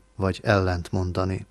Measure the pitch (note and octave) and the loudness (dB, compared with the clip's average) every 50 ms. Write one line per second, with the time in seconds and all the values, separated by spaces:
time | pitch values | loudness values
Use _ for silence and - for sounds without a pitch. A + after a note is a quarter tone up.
0 | - _ _ - G2 F#2+ F2+ - - - G#2 G2 F#2+ F#2 F2+ F2 E2 - - F#2+ | -8 _ _ -2 -2 -2 -2 -2 2 2 4 4 4 2 0 -2 -4 -2 -2 -2
1 | F#2 F2+ F2 F#2 F#2 F#2 F#2+ - - - | -2 0 0 -2 0 0 -2 -4 -6 -12